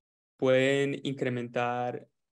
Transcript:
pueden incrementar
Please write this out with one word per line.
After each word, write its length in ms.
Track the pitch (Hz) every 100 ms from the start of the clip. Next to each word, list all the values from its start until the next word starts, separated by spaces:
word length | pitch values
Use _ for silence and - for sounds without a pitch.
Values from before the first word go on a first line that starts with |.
| _ _ _ _
pueden 640 | 131 131 131 139 139 139
incrementar 1040 | 147 135 131 123 120 123 120 120 123 - - _ _